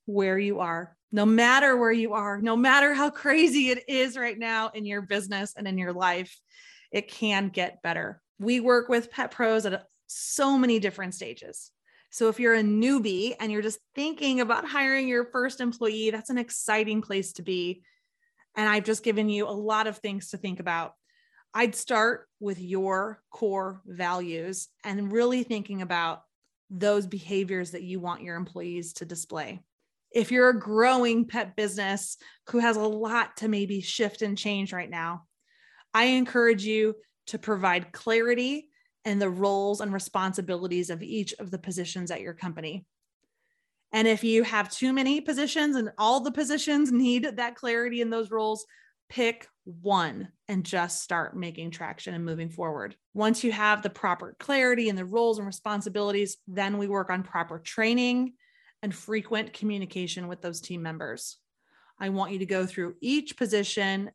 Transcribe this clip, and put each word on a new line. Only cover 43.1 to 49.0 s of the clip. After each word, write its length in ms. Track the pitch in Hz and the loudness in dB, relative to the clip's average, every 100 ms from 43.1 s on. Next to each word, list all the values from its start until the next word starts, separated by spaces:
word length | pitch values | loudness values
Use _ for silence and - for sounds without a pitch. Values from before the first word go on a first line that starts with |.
| _ _ _ _ _ _ _ _ | _ _ _ _ _ _ _ _
And 140 | 220 220 | 2 4
if 160 | 214 | 4
you 200 | 226 226 | 4 4
have 280 | 226 220 196 | 4 0 -2
too 220 | - 262 | -2 0
many 280 | 269 262 294 | 2 2 2
positions 560 | 294 269 294 320 294 262 | 0 -2 0 0 2 0
and 140 | 214 - | -2 0
all 240 | 214 254 | 2 4
the 120 | 240 | 2
positions 600 | 247 277 294 - 294 294 | -2 -2 -2 0 2 4
need 320 | 247 254 247 | 4 4 2
that 300 | 247 214 240 | 0 -4 -6
clarity 460 | 240 247 233 240 240 | -4 -2 -2 -2 -2
in 100 | 233 | -2
those 200 | 226 208 | -2 -2
roles, 360 | 220 214 214 - - _ _ | -2 -2 -2 -8 -20 _ _